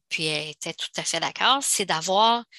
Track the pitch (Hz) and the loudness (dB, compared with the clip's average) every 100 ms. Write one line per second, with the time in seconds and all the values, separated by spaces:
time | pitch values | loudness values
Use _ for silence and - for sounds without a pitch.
0 | _ - 156 151 151 147 165 - - - | _ -4 -2 -2 -6 -10 -10 -10 -8 -6
1 | 165 165 170 - 214 269 - - 190 160 | -4 -2 -4 0 2 2 2 0 0 -2
2 | 165 190 226 233 233 | 2 4 4 2 -2